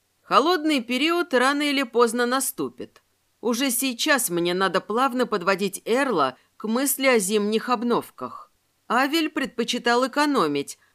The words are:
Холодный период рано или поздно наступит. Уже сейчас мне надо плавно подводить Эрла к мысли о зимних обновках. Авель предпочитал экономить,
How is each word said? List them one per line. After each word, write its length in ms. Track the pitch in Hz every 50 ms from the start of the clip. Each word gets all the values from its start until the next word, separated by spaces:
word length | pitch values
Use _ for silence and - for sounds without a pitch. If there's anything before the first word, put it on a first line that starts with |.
| _ _ _ _
Холодный 580 | _ - 240 311 285 330 370 320 302 311 302 269
период 520 | 226 233 247 254 285 330 339 349 339 349 262
рано 300 | 247 247 269 285 285 294
или 180 | 294 277 269
поздно 460 | 277 - - 233 240 233 220 247 240
наступит. 760 | 240 254 269 262 - - - 147 123 - - 107 - _ - _ _ _ _ _ _ _ _
Уже 300 | - 226 240 220 277 269
сейчас 580 | 226 - 269 269 240 233 - 311 294 - - -
мне 240 | 175 170 170 175 175
надо 260 | 185 190 190 175 185
плавно 460 | - - 208 240 262 269 240 254 240
подводить 560 | - 214 196 175 190 196 175 202 190 - - -
Эрла 520 | - 226 262 285 269 233 160 139 131 131 - _ _ _
к 120 | _ -
мысли 400 | 220 226 247 277 269 - - 262
о 120 | 269 247 226
зимних 500 | 185 180 220 214 202 208 220 220 - 247
обновках. 800 | 247 214 240 240 226 160 - - _ - 127 117 - - - _ _ _ _ _ _ _ _
Авель 420 | _ 208 247 269 285 294 330 311 311
предпочитал 760 | - 311 269 - - - 240 220 - 247 240 240 240 240 254
экономить, 720 | 254 254 294 294 302 277 240 170 151 143 143 139 - - - _ _